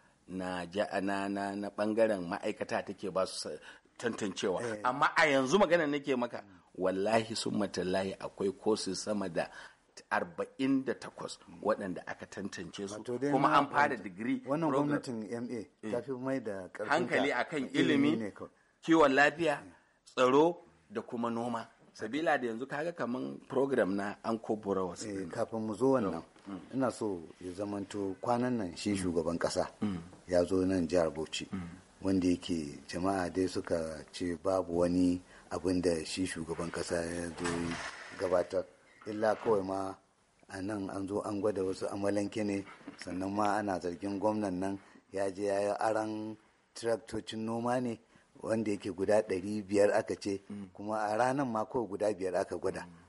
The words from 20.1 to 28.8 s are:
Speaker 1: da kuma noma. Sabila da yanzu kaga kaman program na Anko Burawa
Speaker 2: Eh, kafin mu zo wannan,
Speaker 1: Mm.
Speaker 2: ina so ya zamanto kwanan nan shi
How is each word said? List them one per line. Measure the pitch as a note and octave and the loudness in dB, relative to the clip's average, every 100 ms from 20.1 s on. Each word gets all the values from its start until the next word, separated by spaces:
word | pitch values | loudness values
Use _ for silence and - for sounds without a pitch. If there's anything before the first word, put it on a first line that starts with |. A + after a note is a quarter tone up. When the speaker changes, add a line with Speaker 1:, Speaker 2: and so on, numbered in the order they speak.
| - B2+ C#3 E3 F3 - - - | 4 8 8 6 4 -8 -20 -10
Speaker 1:
da | A2 | -8
kuma | - A#2+ A#2 | -6 -2 -2
noma. | A#2 A#2+ A#2 A2+ _ - - | 0 -2 -4 -8 _ -20 -10
Sabila | A2 C#3+ E3 C#3+ | -6 0 2 2
da | A#2+ | 0
yanzu | A2+ C3 | -4 -4
kaga | C#3+ E3+ | -4 -4
kaman | E3+ A#2 B2+ C#3 C3+ - | -4 -4 -2 -6 -10 -2
program | C3+ C#3 B2 F#2 G2 | 0 4 4 4 2
na | G2+ G2 | -2 -4
Anko | A2+ A2+ - G#2+ | -2 -2 -2 -2
Burawa | G2+ F#2+ F#2 F2 A2 | 0 0 0 -4 -6
Speaker 2:
Eh, | F#2+ F2 | -6 -6
kafin | A2+ A2 A2+ A2 | -4 -4 -4 -4
mu | |
zo | G#2 C3 | 2 4
wannan, | C3 G2 E2 - - - | 4 2 -2 -8 -16 -12
Speaker 1:
Mm. | F#2 - | -12 -6
Speaker 2:
ina | B2+ B2 | -2 -2
so | - A2 F2+ D#2 - | -2 -4 -4 -8 -12
ya | F2+ | -10
zamanto | F2+ G#2 G2+ G2 G#2 G2 F#2 | -6 -6 -6 -6 -4 -4 -2
kwanan | A#2+ A#2+ B2 A#2+ | 0 0 0 -2
nan | F2 | -4
shi | E2+ | -4